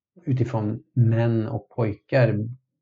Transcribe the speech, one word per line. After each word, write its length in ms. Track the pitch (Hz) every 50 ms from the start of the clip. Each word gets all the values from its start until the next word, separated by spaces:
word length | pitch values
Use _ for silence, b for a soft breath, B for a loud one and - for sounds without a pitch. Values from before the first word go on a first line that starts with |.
| _ _ _ - -
utifrån 580 | - 131 127 120 - - 113 107 104 110 123 - _ _
män 540 | 131 117 113 110 113 117 117 113 113 110 107
och 220 | 113 110 - _
pojkar 680 | _ - 117 113 - - _ _ - 135 123 110 107 104 110 113 123 - _ _ _ _